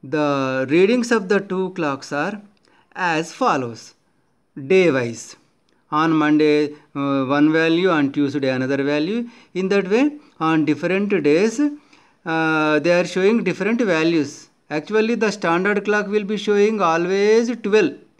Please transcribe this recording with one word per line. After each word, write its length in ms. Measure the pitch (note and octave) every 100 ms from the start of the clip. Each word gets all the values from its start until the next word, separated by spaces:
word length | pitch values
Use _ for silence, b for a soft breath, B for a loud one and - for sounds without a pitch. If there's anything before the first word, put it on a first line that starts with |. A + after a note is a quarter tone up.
the 640 | C3+ D3+ D3 C#3 C3 C3 C3
readings 440 | D#3+ F#3+ B3 A#3
of 180 | A#3 F#3
the 120 | G3+
two 280 | G3+ F#3 F#3 F#3
clocks 360 | D3+ C3+ -
are 300 | C#3+ E3 G#3 - _ b b b -
as 360 | F3+ D#3 E3
follows, 600 | - B3+ D3+ A#2+ A2+ - _ _ _ _ _ _ - C3+
day 220 | F#3+ F3
wise. 460 | C3+ A#2+ A2+ - - _ _ _ _ _
On 220 | D3+ D#3+
Monday, 580 | D#3 D3 D3+ D3+ D3 D3 D3 B C#3+
uh, 300 | C#3 C#3 C3
one 260 | C#3+ D3+
value, 380 | D#3+ E3 E3 F#3
on 240 | D#3+ C#3
Tuesday, 340 | C#3+ C#3+ C#3+ C3+
another 340 | C3 C3 C#3 C#3
value. 420 | D3 D#3 A3+ A#3+ B B
In 140 | F3+ F#3+
that 220 | G3+ F#3
way, 240 | G#3+ D4 D4 B _
on 240 | D#3+ D#3+
different 460 | D3+ C#3+ F3 F#3+ G#3 F#3
days, 380 | D3 D#3 A3 A3+
uh, 1200 | D4 D4 _ _ _ _ - D#3+ D#3+ D#3 D#3 D3+
they 140 | E3 F3
are 60 |
showing 400 | F3+ F#3 F#3+ A#3
different 380 | F#3 - F#3+ A#3
values. 680 | A3+ D#3+ D#3+ E3+ C#3+ - - _ _
Actually, 460 | D3+ D3+ G#3+ A3 A#3
the 140 | G#3+
standard 540 | G3+ F3 E3+ F#3+ G3+
clock 240 | G3+ G#3 G3
will 160 | G#3
be 140 | G3 G#3+
showing 420 | G#3 G#3 G3+ A3
always 720 | F3 E3 F3 G3 G#3 A3+ A#3+ A#3
twelve. 320 | G3+ G#3+ E3 - -